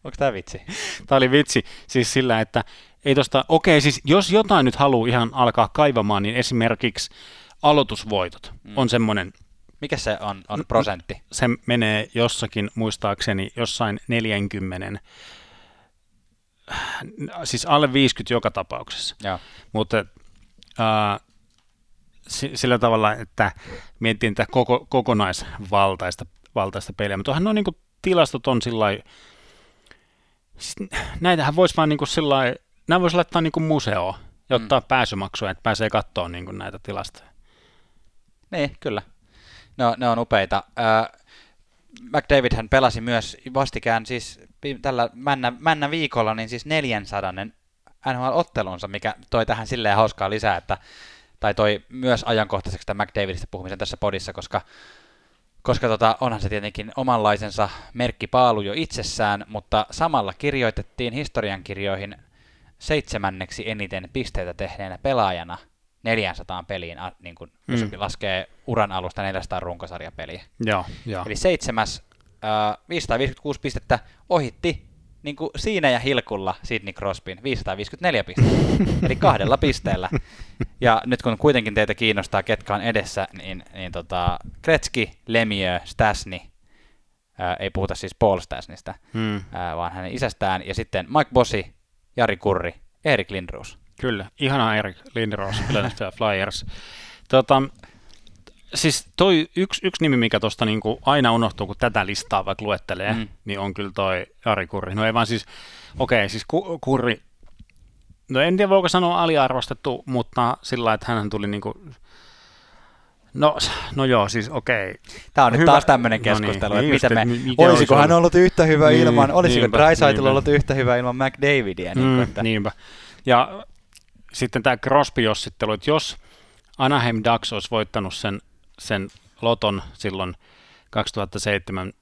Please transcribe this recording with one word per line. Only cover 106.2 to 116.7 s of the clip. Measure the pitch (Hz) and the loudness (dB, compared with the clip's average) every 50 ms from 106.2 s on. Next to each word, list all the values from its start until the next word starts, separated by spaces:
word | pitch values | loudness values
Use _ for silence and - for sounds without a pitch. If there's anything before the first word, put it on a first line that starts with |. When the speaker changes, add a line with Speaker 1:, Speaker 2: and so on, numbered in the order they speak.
| 101 98 | 2 0
Speaker 2:
siis | 107 110 - | -4 -8 -8
Ku-, | - - 165 - 185 170 147 | -2 -4 -4 -2 -4 -10 -6
Kurri, | - 131 135 127 117 123 110 - _ _ _ _ - - - _ - _ _ - - - _ _ _ _ - _ _ - | -2 0 0 2 2 0 -2 -4 _ _ _ _ -20 -20 -20 _ -20 _ _ -20 -20 -20 _ _ _ _ -20 _ _ -2
no | 131 127 | 0 2
en | 147 170 185 | 2 2 2
tiedä | 185 208 190 | 2 2 4
voiko | 196 196 180 | 4 4 4
sanoa | 175 - 180 180 170 175 175 170 | 4 2 2 2 2 2 2 2
aliarvostettu, | 165 160 147 135 131 131 127 - - 135 - - 143 123 - - | 2 4 4 4 2 2 -2 -4 -6 -10 -6 -4 -6 -6 -4 -6
mutta | 139 131 123 113 - - 127 120 117 - - | -4 -2 -2 -2 -2 0 0 2 2 0 -4
sillä | - - 131 120 117 | -6 -6 -4 0 0
lailla, | 113 110 | 0 0
että | 107 - | 0 -2
hänhän | - 117 110 104 104 | -2 -2 -2 -2 -2
tuli | 107 101 104 | -4 -4 -4
niinku, | 101 101 101 101 107 - - 196 156 123 _ - _ - - - - - _ - - _ - _ _ - - - _ _ _ _ _ _ _ _ _ - | -4 -6 -6 -6 -8 -10 -10 -16 -20 -20 _ -20 _ -20 -20 -20 -20 -20 _ -20 -20 _ -20 _ _ -20 -20 -20 _ _ _ _ _ _ _ _ _ -2
no | 135 147 151 151 - | 2 2 2 2 2
s-, | - - - - - - 110 | -4 -4 -4 -6 -8 -6 -2
no | 135 135 | 0 2
joo, | 131 123 113 101 98 | 4 4 4 4 2
siis | - 117 104 123 | 0 -4 -4 -4
okei. | 151 131 - - 123 107 98 95 101 - - - - - - - - | -6 -6 -2 0 -2 0 -2 -6 -8 -14 -18 -20 -20 -20 -20 -2 4
Speaker 1:
Tää | 139 135 | 6 6
on | 120 | 6
nyt | 117 139 | 6 6
Speaker 2:
Hyvä. | 165 165 | 8 8
Speaker 1:
taas | 160 - - | 8 8 8
tämmönen | - 139 123 120 117 110 107 | 6 4 4 4 0 0 2
Speaker 2:
No | - 107 104 | 2 2 2
niin, | 107 | 2
Speaker 1:
keskustelu, | 104 101 104 95 101 101 | 2 -2 -2 -2 -2 0